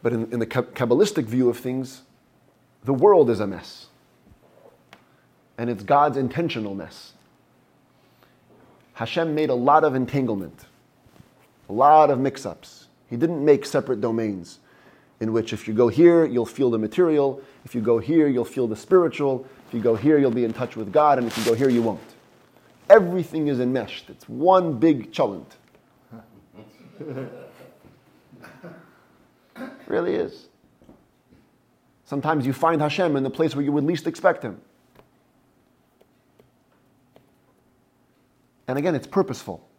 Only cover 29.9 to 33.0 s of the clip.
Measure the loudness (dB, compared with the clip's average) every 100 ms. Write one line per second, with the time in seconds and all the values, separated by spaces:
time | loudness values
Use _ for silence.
29.9 | -6 -4 -4 -6 -10 -20 _ _ _ _
30.9 | -20 _ _ _ _ _ _ _ _ _
31.9 | _ _ -6 -2 -2 -2 0 0 2 -2
32.9 | 0